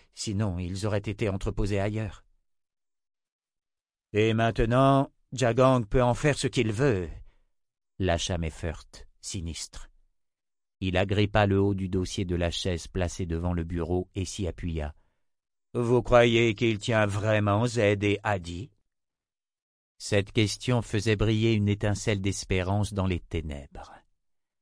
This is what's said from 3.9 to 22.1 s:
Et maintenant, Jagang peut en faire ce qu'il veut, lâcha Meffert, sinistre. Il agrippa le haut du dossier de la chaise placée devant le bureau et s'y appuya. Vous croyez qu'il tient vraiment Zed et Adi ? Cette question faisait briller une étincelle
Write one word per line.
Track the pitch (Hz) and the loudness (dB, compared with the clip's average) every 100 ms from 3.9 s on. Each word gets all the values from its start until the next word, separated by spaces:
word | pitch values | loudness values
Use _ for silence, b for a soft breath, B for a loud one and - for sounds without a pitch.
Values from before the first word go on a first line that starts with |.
| _ _ | _ _
Et | 104 110 | 0 2
maintenant, | 113 113 104 113 123 135 135 139 _ _ | 2 0 2 2 4 6 4 0 _ _
Jagang | 123 117 117 131 127 110 | -2 0 4 4 4 2
peut | 127 | 2
en | 123 | 2
faire | 113 151 135 | 2 0 0
ce | 135 | -2
qu'il | - 110 | 0 0
veut, | 104 143 98 82 - - _ _ _ _ _ _ - | 2 2 0 -4 -10 -18 _ _ _ _ _ _ -2
lâcha | 92 85 - 87 | 0 0 -2 -4
Meffert, | 82 - 85 73 - - - _ | -6 -6 -8 -10 -16 -20 -20 _
sinistre. | - 98 82 78 - - - _ _ _ _ _ _ _ _ _ | -12 -10 -8 -10 -12 -14 -16 _ _ _ _ _ _ _ _ _
Il | 92 90 | -2 0
agrippa | 98 98 101 110 101 | 0 2 2 2 4
le | 98 | 4
haut | 98 | 2
du | 95 95 | 0 -2
dossier | 95 92 - | -2 -2 -4
de | 90 87 | -2 0
la | 85 | -2
chaise | - 95 87 - | -2 -4 -4 -4
placée | 92 87 - 87 | -4 -4 -4 -4
devant | 82 87 | -2 -2
le | 87 82 | -2 -4
bureau | 87 80 90 90 101 | -4 -2 -2 -2 -6
et | |
s'y | 90 - 87 | -8 -6 -6
appuya. | - 87 80 73 - _ _ _ _ _ _ _ | -6 -6 -6 -6 -10 _ _ _ _ _ _ _
Vous | - 117 123 | -4 2 2
croyez | 113 120 120 113 117 104 | 6 6 8 6 4 2
qu'il | 117 104 | 0 0
tient | - 110 104 | 0 2 2
vraiment | 101 107 107 104 104 123 | 0 0 2 2 2 2
Zed | 113 104 104 101 | 2 2 4 2
et | 101 | 0
Adi ? | 110 98 85 87 131 _ _ _ _ _ _ _ _ _ _ _ _ - | 0 -4 -4 -10 -12 _ _ _ _ _ _ _ _ _ _ _ _ -16
Cette | - 101 98 | -2 0 2
question | - 107 - - 123 | 2 0 0 -2 -2
faisait | - 110 110 107 | 0 -2 0 2
briller | 107 110 113 | 2 2 2
une | 110 101 | 2 2
étincelle | 104 104 101 117 | 2 0 -2 -2